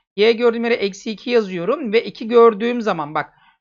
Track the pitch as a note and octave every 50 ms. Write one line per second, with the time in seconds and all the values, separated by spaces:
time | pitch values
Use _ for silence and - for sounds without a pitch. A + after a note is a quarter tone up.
0 | _ _ _ G3 G#3 A#3 A#3+ G#3+ A#3+ A#3 A3+ A#3 A#3 A#3 A#3+ - G3+ G3+ F#3+ -
1 | - A3+ G#3+ - - - B3 A3+ G#3+ F#3 F#3 E3+ E3+ G3 C#4 F4 C#4 G#3 G3+ A#3
2 | - G3+ - - A#3+ A3 A#3+ A#3 A#3 A#3 G#3+ F#3+ A#3 A#3+ B3 B3 G#3 G#3+ F3+ D#3+
3 | D3 D3 D#3 D3+ C#3+ - _ _ _ _ _ _